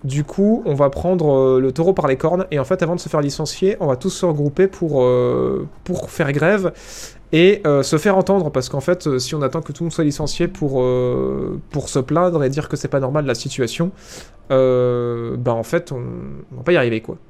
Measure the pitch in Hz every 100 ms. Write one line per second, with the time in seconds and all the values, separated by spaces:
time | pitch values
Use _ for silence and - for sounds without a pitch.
0 | 139 143 147 - 202 226 185 139 143 -
1 | 175 185 151 135 131 131 131 127 170 190
2 | 151 131 160 180 185 147 120 185 160 175
3 | - 156 143 139 151 - 185 220 156 127
4 | 190 - 180 151 143 - 190 - 165 139
5 | 127 123 123 123 127 131 147 - - 180
6 | - - 147 143 160 208 175 - - -
7 | - - - 160 185 - 151 143 135 156
8 | 208 190 185 196 156 131 123 143 131 180
9 | 156 131 127 151 135 127 - 143 170 165
10 | 151 143 151 - 175 190 147 131 127 127
11 | 123 127 131 135 131 143 - 147 - 143
12 | 131 151 180 165 131 143 - 147 143 143
13 | 131 151 139 117 139 - 120 - 175 -
14 | - - - - - 135 131 127 123 123
15 | 120 117 117 127 123 117 113 170 170 131
16 | 123 120 131 139 - 123 131 175 123 110
17 | - 82